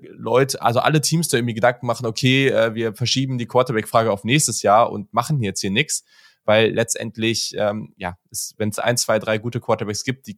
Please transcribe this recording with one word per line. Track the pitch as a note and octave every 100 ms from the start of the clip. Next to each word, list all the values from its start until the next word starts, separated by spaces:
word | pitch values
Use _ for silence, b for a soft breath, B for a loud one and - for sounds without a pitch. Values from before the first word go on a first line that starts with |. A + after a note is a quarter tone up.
| -
Leute, | - E2+ A#2+ C3+ -
also | A#2 A#2+
alle | C3 D#3
Teams | - D#3+ D#3+
da | B2
irgendwie | A#2+
Gedanken | A2 B2 B2+ A#2+
machen, | A2+ A#2
okay, | G#2+ B2+ C3+ C3+
äh, | G#2+ A2+
wir | A2 A2+
verschieben | G2+ A#2 C3 C3+ B2+
die | A2+
Quarterback-Frage | B2+ C3 A2 G#2 A#2 A2+
auf | G2+
nächstes | A2 D3 C#3 -
Jahr | G#2 G#2+ A#2+
und | G#2 -
machen | A2+ A#2+ D3
jetzt | G2+ -
hier | G2+
nix. | G#2 D#3+ - - b b b
Weil | - G#2+ A2
letztendlich, | G#2 A2+ - A2+ A2+ A2+ A2 - G2
ähm, | G#2 G#2+ A2 -
ja, | F2+ F2+ _
es, | A2+ - -
wenn's | G#2+ -
ein, | A2 A#2+
zwei, | - A2
drei | G#2+ A2
gute | A#2 A#2
Quarterbacks | - A2 G#2 G#2+
gibt, | - C3
die | -